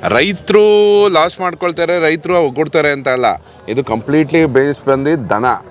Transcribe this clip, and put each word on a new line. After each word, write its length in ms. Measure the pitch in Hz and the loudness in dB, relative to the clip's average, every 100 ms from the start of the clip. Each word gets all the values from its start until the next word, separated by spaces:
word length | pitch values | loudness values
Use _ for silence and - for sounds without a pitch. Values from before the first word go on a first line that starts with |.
ರೈತರು 560 | 87 107 170 196 - 208 214 208 208 208 202 | 0 0 0 -4 0 4 4 4 4 4 2
ಲಾಸ್ 300 | 170 165 - | 2 -2 -2
ಮಾಡ್ಕೊಳ್ತಾರೆ, 600 | 185 165 180 165 170 175 | -8 -4 -6 -2 -2 0
ರೈತರು 400 | 160 160 170 180 | 0 -2 -2 0
ಒಗ್ಗೂಡ್ತಾರೆ 520 | 151 123 156 160 147 | 0 -2 -2 0 0
ಅಂತ 160 | 139 135 | -2 -2
ಅಲ್ಲ. 180 | 127 120 82 - - - | 0 0 -2 -8 -20 -6
ಇದು 140 | 117 | -6
ಕಂಪ್ಲೀಟ್ಲಿ 640 | 131 113 110 151 147 165 160 | -4 -6 -2 0 0 0 2
ಬೇಸ್ 420 | 127 139 139 - | 2 0 -2 -2
ಬಂದು 420 | 135 139 160 101 | -2 0 -4 -2
ದನ 160 | 104 127 107 - | -2 0 -2 -6